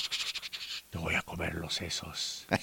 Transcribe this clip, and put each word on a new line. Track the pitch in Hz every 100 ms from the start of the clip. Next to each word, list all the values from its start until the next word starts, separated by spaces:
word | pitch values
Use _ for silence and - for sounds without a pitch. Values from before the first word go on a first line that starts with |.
| - - - - - - - - -
"Te | 87
voy | 80
a | 82
comer | - 87 82 85
los | 82
sesos". | - 85 - 80 - - - - 98